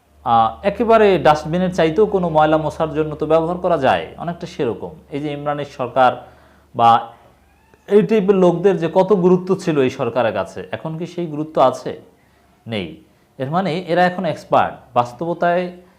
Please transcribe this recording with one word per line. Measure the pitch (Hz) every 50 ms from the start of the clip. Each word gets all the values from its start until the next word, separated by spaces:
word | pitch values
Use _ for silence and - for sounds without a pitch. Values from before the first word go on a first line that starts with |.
| _ _ _ _ -
আহ, | 127 117 117 113 113 - - -
একেবারে | 196 202 - 240 214 226 226 214 202 190 165
ডাস্টবিনের | 139 151 151 147 - 160 156 180 185 185 180
চাইতেও | - 165 160 156 190 214
কোনো | 196 - 190 180 170
ময়লা | 156 156 151 156 156 156
মোছার | 156 151 - - 165 156 143
জন্য | 151 156 156 151
তো | - 160
ব্যবহার | 151 160 165 165 160 180 180
করা | - 180 175 160
যায়, | 131 123 101 87 80 - - -
অনেকটা | 147 165 170 - - 165
সেরকম। | - - 151 120 - 92 101 87 80 - - -
এই | - 139
যে | 147 151 143
ইমরানের | 143 143 147 147 147 143
সরকার | - - - 131 120 117 135 127 123 - - - - - _ _ _ _ _ _ _ -
বা | 120 120 208 117 - - - - - _ _ _ _ _ _ _ _ _ _ _ _ _ -
এই | 202 208
টাইপের | 214 - 220 214 185 190 202
লোকদের | 190 180 175 165 170 170 202 190 165
যে | 165 160 -
কত | 185 185 185 208
গুরুত্ব | 185 175 180 180 180 180 185 190
ছিল | 185 - - 160 143
এই | 131 127
সরকারের | 127 - 139 117 113 127 120 113 98
কাছে, | 101 95 - - 98 90 -
এখন | - 110 - 160 160 160
কি | 175
সেই | 160 - - 175 165
গুরুত্ব | 147 143 156 156 156 165
আছে? | 143 127 127 - - 147 95 - - - _ _ _ _ _ _ _ _ _ _ _ 113
নেই। | 117 107 92 80 76 - - _ _ _ _ _ _ -
এর | 135 131
মানে | 156 175 196 185 - 180
এরা | 180 160 165 170 180
এখন | 180 180 - 190
এক্সপার্ট। | 165 143 - - - - 131 101 82 - - - _ -
বাস্তবতায়, | 123 123 - - - 170 165 170 170 - 175 175 180 180 180 180 - - _ _